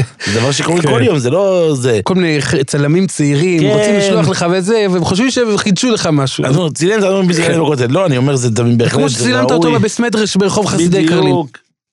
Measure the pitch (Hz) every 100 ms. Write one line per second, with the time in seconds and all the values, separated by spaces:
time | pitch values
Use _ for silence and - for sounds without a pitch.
0 | 131 - - 107 127 135 143 170 147 123
1 | 240 151 120 170 196 185 160 139 123 107
2 | - 185 170 147 139 135 135 147 143 175
3 | 185 - 143 143 185 165 190 214 208 208
4 | 196 220 151 175 175 185 185 226 202 180
5 | 151 190 262 254 226 202 214 175 254 208
6 | 175 147 135 - 131 156 165 120 175 220
7 | 196 196 180 165 170 165 151 139 123 160
8 | 185 127 139 139 123 110 120 117 117 -
9 | - 113 247 254 254 165 170 - 208 -
10 | 233 214 208 190 196 185 185 160 170 175
11 | 160 170 151 139 147 - _ _ _